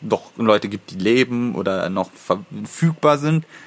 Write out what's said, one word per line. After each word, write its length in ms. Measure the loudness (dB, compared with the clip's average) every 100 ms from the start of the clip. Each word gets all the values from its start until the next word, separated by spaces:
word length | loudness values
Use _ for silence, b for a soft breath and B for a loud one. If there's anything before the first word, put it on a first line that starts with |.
doch 300 | -4 -4 -4 0
Leute 320 | 4 4 2
gibt, 220 | -8 -10
die 80 | -2
leben 560 | 2 2 2 0 -2
oder 340 | -2 -2 -2 -2
noch 220 | -4 -6
verfügbar 1040 | -8 -4 -4 -6 -12 -10 -2 -2 2 2 2
sind, 300 | 2 -2 -2 B